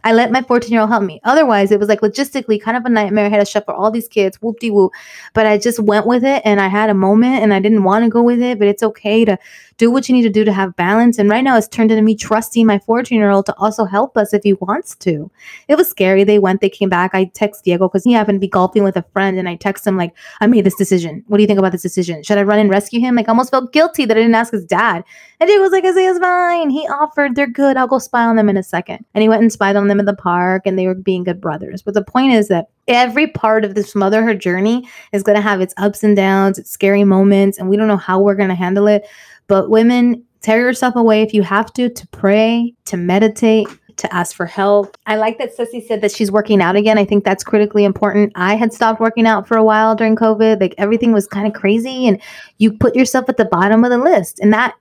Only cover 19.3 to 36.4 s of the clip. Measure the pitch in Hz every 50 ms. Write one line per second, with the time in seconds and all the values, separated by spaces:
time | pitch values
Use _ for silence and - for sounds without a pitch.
19.3 | 190 185 185 180 170 170 - 202 190 - - 208 190 185 175 170 _ _ - -
20.3 | - - 214 214 240 220 180 190 185 - 196 - 196 180 170 165 151 - - -
21.3 | 202 202 214 202 208 190 190 196 180 175 - 180 - 190 175 170 170 151 147 -
22.3 | 208 202 202 196 208 214 214 202 190 202 202 - - 233 240 254 247 240 214 -
23.3 | 226 240 262 254 269 262 254 247 - 302 320 339 330 - 269 214 226 220 226 233
24.3 | 233 226 233 233 - 202 175 165 185 175 220 233 180 170 - _ - - - -
25.3 | _ _ 320 349 415 403 381 381 359 381 339 370 359 381 370 370 370 359 370 359
26.3 | 359 359 359 349 349 339 320 285 262 302 311 - 277 277 302 302 - 294 285 277
27.3 | 240 277 285 269 240 - 277 277 269 262 254 240 262 247 - - - 240 233 233
28.3 | 226 226 214 208 196 196 190 - - 170 - - - - - _ _ 208 214 220
29.3 | 220 208 233 226 - - 202 196 202 202 202 202 202 202 208 202 208 202 - 180
30.3 | 175 180 180 185 185 190 - 196 185 190 185 185 185 190 185 196 185 180 180 185
31.3 | 170 185 - 170 151 160 - 65 - 190 _ 208 202 214 202 - _ 254 262 269
32.3 | 247 220 208 - 190 170 165 _ _ _ _ - 240 240 254 247 220 285 311 302
33.3 | - - - 220 220 220 214 202 196 208 196 - - 208 196 190 208 220 226 233
34.3 | 214 185 - 185 175 185 196 214 233 254 247 - - - - _ - 202 196 220
35.3 | 208 208 202 214 202 190 185 185 - - 196 208 202 - - 214 208 202 190 190
36.3 | 190 196